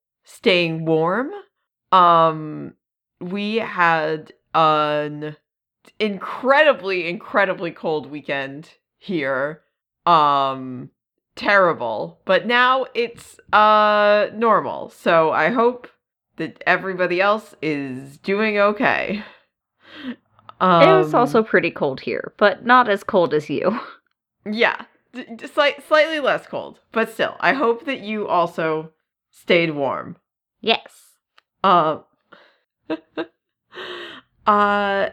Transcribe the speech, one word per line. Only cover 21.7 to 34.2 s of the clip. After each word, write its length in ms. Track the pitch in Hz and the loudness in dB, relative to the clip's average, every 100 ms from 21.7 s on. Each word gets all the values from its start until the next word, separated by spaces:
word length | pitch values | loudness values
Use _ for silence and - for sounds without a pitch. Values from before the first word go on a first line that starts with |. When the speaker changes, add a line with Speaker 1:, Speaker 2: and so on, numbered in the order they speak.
Speaker 2:
cold 300 | - 156 131 | -2 -6 -4
here, 320 | - 78 50 - | -8 -8 -10 0
but 300 | 208 180 233 | 0 0 2
not 240 | 254 240 | 4 4
as 120 | 196 - | -2 0
cold 280 | 196 160 | 0 2
as 160 | 151 147 | 0 -2
you. 300 | 139 - 240 - - _ | -2 -2 -4 -8 -20 _
<laughs> 320 | _ _ _ 208 | _ _ _ -10
Speaker 1:
Yeah. 360 | 220 202 - - _ _ | -2 -2 -2 -12 _ _
D-, 100 | 247 - 226 | -18 -16 -18
d-, 100 | 285 | -6
slight-, 400 | - 285 277 - | -2 0 -2 0
slightly 320 | 311 302 311 | 2 2 0
less 280 | 247 151 - | -2 -2 -6
cold, 340 | 143 73 - _ | -12 -12 -16 _
but 180 | 220 226 | -4 -4
still, 240 | - 143 - | -4 -6 -2
I 140 | 170 | 0
hope 320 | 262 233 233 - | 0 0 -2 -6
that 160 | 180 | -8
you 260 | 202 214 - | -8 -8 -2
also 640 | 175 170 175 160 156 165 _ _ _ _ | 0 -2 -2 -4 -4 -8 _ _ _ _
stayed 420 | _ - 175 165 | _ 2 2 2
warm. 460 | 147 131 85 62 - _ _ _ _ | -2 -4 -4 -10 -18 _ _ _ _
Speaker 2:
Yes. 560 | - - - _ _ _ _ _ _ _ | -2 -2 -6 _ _ _ _ _ _ _
Speaker 1:
Um, 400 | 196 175 156 147 - _ _ - _ _ _ _ - | 2 2 2 -4 -12 _ _ -20 _ _ _ _ -10
<laughs> 80 | 320 _ - 339 _ _ _ _ - 359 359 - - | -10 _ -12 -12 _ _ _ _ -18 -16 -16 -16 -20